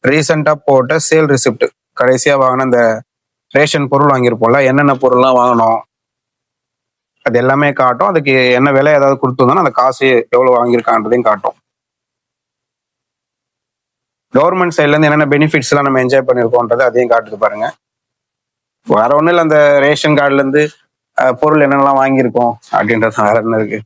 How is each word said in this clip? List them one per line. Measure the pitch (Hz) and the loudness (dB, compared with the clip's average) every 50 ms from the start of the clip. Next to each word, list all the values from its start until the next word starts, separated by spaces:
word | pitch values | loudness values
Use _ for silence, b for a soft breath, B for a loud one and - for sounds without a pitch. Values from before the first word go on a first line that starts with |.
| - | -2
ரீசெண்டா | 127 139 156 147 - 165 156 147 151 151 147 _ | 0 -2 -2 0 0 -2 0 0 0 -2 -2 _
போட்ட | - 139 131 127 127 156 160 | 0 0 0 0 0 -2 -4
சேல் | 156 - 160 160 156 | -2 0 0 0 2
ரிசிப்ட், | 147 139 127 - 135 110 117 - - _ _ _ _ _ | 2 0 0 0 -4 -2 -2 -6 -6 _ _ _ _ _
கடைசியா | - 123 127 131 127 - 151 143 | -2 0 0 0 0 0 -2 0
வாங்கின | 135 131 127 127 131 135 | 0 0 0 0 -2 -2
அந்த | 131 120 120 120 113 110 110 - _ _ _ _ _ _ _ _ _ | 0 0 0 0 0 -2 -4 -10 _ _ _ _ _ _ _ _ _
ரேஷன் | - 139 147 151 - 151 143 | -2 0 0 0 -2 -4 -4
பொருள் | 131 143 139 147 143 | -2 0 0 2 2
வாங்கியிருப்போம்ல, | 139 131 123 120 117 110 113 113 123 143 139 | 2 2 0 -2 0 0 0 0 2 2 2
என்னென்ன | 131 131 143 147 143 135 | 2 2 2 2 0 0
பொருள்லாம் | 127 131 127 127 123 127 131 127 | 0 0 0 2 2 2 2 2
வாங்கணும் | 123 123 123 120 117 113 113 113 110 - _ _ _ _ _ _ _ _ _ _ _ _ _ _ _ _ _ _ _ _ _ _ _ _ _ _ _ _ | 2 2 2 2 2 0 0 -2 -4 -6 _ _ _ _ _ _ _ _ _ _ _ _ _ _ _ _ _ _ _ _ _ _ _ _ _ _ _ _
அது | 135 113 | -2 -2
எல்லாமே | 120 123 127 135 143 147 143 135 | 0 0 0 0 0 0 -2 0
காட்டும். | - 131 127 123 117 185 202 | 0 0 0 0 0 -2 0
அதுக்கு | 185 160 139 143 135 131 127 127 123 | 0 -2 0 0 0 0 2 2 2
என்ன | 123 135 143 | 2 2 2
விலை | 139 135 139 151 151 | 2 2 2 2 2
ஏதாவது | 143 139 139 139 | 2 2 0 0
கொடுத்துருந்தோம்னா | 135 - 127 127 - 131 123 139 190 175 | 0 -2 -4 0 0 0 2 2 0 0
அந்த | 139 117 | -2 0
காசு | - 123 131 127 - 135 135 127 117 113 _ | 0 0 0 0 0 0 0 0 0 0 _
எவ்வளவு | - 123 131 131 123 | 0 0 2 2 2
வாங்கியிருக்கான்றதையும் | 120 120 123 120 120 110 - 113 110 107 110 120 123 117 | 2 2 0 0 -2 0 0 -2 -2 -2 -2 -2 0 0
காட்டும். | 110 107 98 - - - _ _ _ _ _ _ _ _ _ _ _ _ _ _ _ _ _ _ _ _ _ _ _ _ _ _ _ _ _ _ _ _ _ _ _ _ _ _ _ _ _ _ _ _ _ _ _ _ _ _ _ _ _ _ _ - | -2 -2 -2 -4 -10 -10 _ _ _ _ _ _ _ _ _ _ _ _ _ _ _ _ _ _ _ _ _ _ _ _ _ _ _ _ _ _ _ _ _ _ _ _ _ _ _ _ _ _ _ _ _ _ _ _ _ _ _ _ _ _ _ -2
கவர்மெண்ட் | 127 151 175 185 185 180 170 160 | 0 0 0 0 0 -2 -2 0
சைட்ல | - 151 147 143 | -2 0 0 2
இருந்து | 151 156 151 | 2 2 2
என்னென்ன | 147 151 151 | 2 0 0
பெனிஃபிட்ஸ் | 139 147 147 156 156 - 151 127 - | 0 2 0 0 0 0 -2 -2 0
எல்லாம் | - 143 139 | -2 0 0
நம்ம | 139 135 131 | 0 0 0
என்ஜாய் | 127 127 135 135 123 | 0 0 0 0 0
பண்ணிருக்கோன்றது | 127 123 123 117 113 120 120 120 107 120 120 131 | 0 0 0 0 0 0 0 0 0 0 0 0
அதையும் | 123 113 123 123 117 | 0 0 0 0 2
காட்டுது | 117 117 113 107 107 | 0 -2 -2 -4 -6
பாருங்க. | 101 110 - 104 107 110 - - _ _ _ _ _ _ _ _ _ _ _ _ _ _ _ _ _ _ _ _ _ _ | -4 -4 -4 -4 -4 -8 -8 -10 _ _ _ _ _ _ _ _ _ _ _ _ _ _ _ _ _ _ _ _ _ _
வேற | - - 104 110 123 143 | -4 -2 -2 0 0 0
ஒண்ணும் | 147 156 170 | 0 0 0
இல்ல, | 175 175 | 0 0
அந்த | 165 156 151 151 147 147 143 143 | 0 0 2 2 2 4 2 2
ரேஷன் | 139 143 147 143 - 156 151 | 2 0 0 0 0 0 0
கார்டுல | 143 143 143 139 139 | 0 0 0 0 0
இருந்து, | 139 135 135 151 151 147 - _ _ _ _ _ _ _ _ | -2 0 0 -2 -2 -2 -6 _ _ _ _ _ _ _ _
அஹ், | - 131 131 123 | -2 -2 -2 0
பொருள் | - - 151 156 156 143 | 0 0 0 2 2 2
என்னென்னலாம் | 139 139 139 139 139 139 135 | 2 2 2 2 2 2 0
வாங்கியிருக்கோம் | 135 135 135 131 127 120 - 123 120 120 117 - _ - | 0 0 0 0 -2 -2 0 -2 -2 -2 -4 -6 _ -6
அப்படின்றது | - 98 101 104 117 110 110 110 104 | -4 -4 -2 -2 -2 -2 -2 -2 -2
வேற | - 107 104 110 117 | 0 0 0 0 0
என்ன | 107 113 113 | -2 -2 -2
இருக்கு. | 110 107 104 110 107 107 | -2 -4 -4 -8 -12 -12